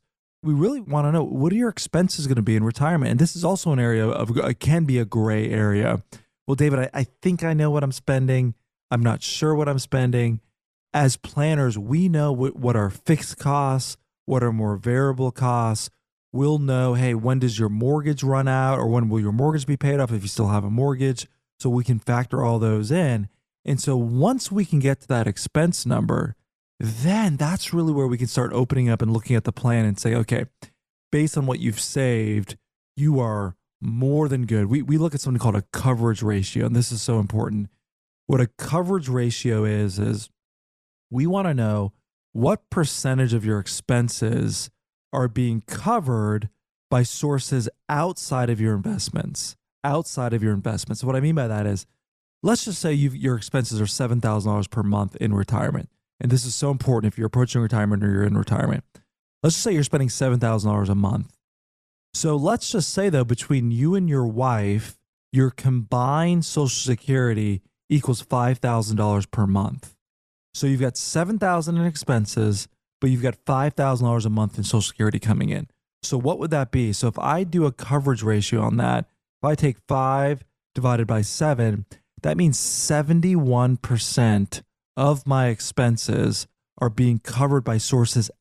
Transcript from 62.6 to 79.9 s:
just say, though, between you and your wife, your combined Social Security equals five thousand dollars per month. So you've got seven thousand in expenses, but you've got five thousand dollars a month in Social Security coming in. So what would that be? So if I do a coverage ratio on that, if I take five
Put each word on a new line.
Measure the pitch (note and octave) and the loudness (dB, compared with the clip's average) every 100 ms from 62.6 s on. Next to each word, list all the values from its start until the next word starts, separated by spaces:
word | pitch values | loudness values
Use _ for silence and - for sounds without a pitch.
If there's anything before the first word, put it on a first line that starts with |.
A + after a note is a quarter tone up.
| - | -2
just | A3+ D3+ | -2 -2
say, | - G3+ | 0 2
though, | D3+ | 2
between | A#2+ A#2 - C#3 A#2+ | 2 0 0 0 0
you | A#2 D3 G3 | 0 2 2
and | F3+ | 2
your | C#3 A#2+ | 0 0
wife, | A2 B2+ A#2 G2+ G#2 A2 - _ _ _ | 0 0 2 2 0 -4 -12 _ _ _
your | C3 C3 | 2 2
combined | - C3 B2+ A2 B2 B2+ D3 E3+ F3 | 2 0 0 0 0 0 2 2 2
Social | D#3 - C#3 | 0 0 0
Security | - C3 A#2+ - C3 B2 G#2+ G#2+ G2 - _ - | 0 -2 -2 0 2 2 2 0 -2 -6 _ -2
equals | D3+ - B2 | 0 2 -2
five | - B2+ A#2+ B2+ | -2 0 0 0
thousand | B2+ A#2 G#2+ G#2+ | 0 0 0 0
dollars | G#2+ G#2 G2 | 2 0 0
per | - G2+ | -2 0
month. | G2 G#2+ B2+ - - _ _ _ _ _ - | 2 0 -6 -14 -20 _ _ _ _ _ -4
So | C#3 | 0
you've | C3+ | 0
got | B2+ - | 0 -4
seven | - D#3 F3 A3 | -4 -2 -2 -2
thousand | F#3+ F3 D#3+ E3+ | 0 0 0 0
in | E3+ | -2
expenses, | D#3+ - A#2+ G#2 - G#2+ G2 - _ _ _ | -2 0 0 0 0 0 0 -6 _ _ _
but | C3 | 0
you've | B2+ | 2
got | B2+ A#2+ - | 0 -2 -2
five | C3+ C#3+ - | 0 0 0
thousand | C#3 B2+ B2 | 0 2 2
dollars | A#2 A2 | 2 0
a | |
month | G#2+ G#2+ - | 0 0 -2
in | |
Social | G2 A2+ | -2 0
Security | G2 - G#2+ A2 | 0 0 0 0
coming | A2 G#2 G2+ | 0 0 0
in. | G2+ - _ _ _ | -4 -8 _ _ _
So | - C3 | -6 -2
what | B2+ F3 | -2 -2
would | E3 | -2
that | D3+ B2+ | -2 0
be? | C3 A#2 | 0 0
So | G2 A#2+ | 0 -2
if | - | -2
I | C3 D#3 | -2 -2
do | F#3 F3 D3+ | 0 0 0
a | |
coverage | B2+ - C#3+ C#3 A#2 | -2 -2 0 0 0
ratio | A2 G#2+ G2+ A2+ | 2 0 0 0
on | A2 A#2 | 0 0
that, | A#2+ A#2+ - _ _ _ | 0 0 -4 _ _ _
if | C#3+ | -2
I | |
take | D3+ D3+ A#2+ | 0 0 -2
five | - | -2